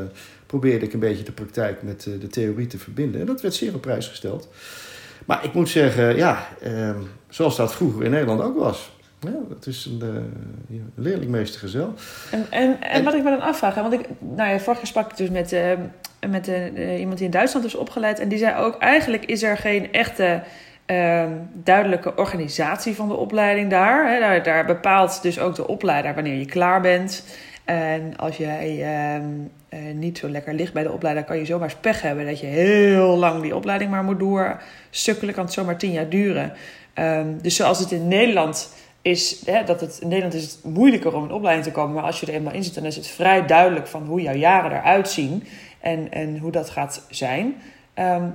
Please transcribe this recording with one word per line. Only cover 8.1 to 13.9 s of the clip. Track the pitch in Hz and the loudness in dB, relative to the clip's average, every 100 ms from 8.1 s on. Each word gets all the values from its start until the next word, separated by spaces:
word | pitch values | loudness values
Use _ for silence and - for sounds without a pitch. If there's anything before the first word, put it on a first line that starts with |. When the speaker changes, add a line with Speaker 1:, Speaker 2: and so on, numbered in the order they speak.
Speaker 1:
Nederland | 147 131 110 | 0 2 0
ook | 233 277 | 0 0
was. | 123 101 - - _ _ | -2 -2 -8 -20 _ _
Ja, | 156 294 - | -8 -8 -8
dat | - - | -12 -12
is | 127 - | -10 -10
een, | 117 117 | -8 -8
eh, | 110 113 110 110 110 - 113 | -8 -8 -12 -14 -16 -14 -14
ja, | 110 - | -12 -8
een | |
leerlingmeestergezel. | 131 196 123 120 107 - 98 113 190 214 - - - | -4 -4 -2 -2 -4 -6 -8 -6 -6 -8 -14 -18 -8
Speaker 2:
En, | 220 220 | -6 -2
en, | - 262 262 | 2 2 2
en | - | 0
Speaker 1:
En | 269 | 0
Speaker 2:
wat | 269 | 2
ik | 302 | 2
me | 277 | 2
dan | 269 | 2
afvraag, | 277 302 202 | 0 0 0
hè, | 202 | 0
want | 214 | 0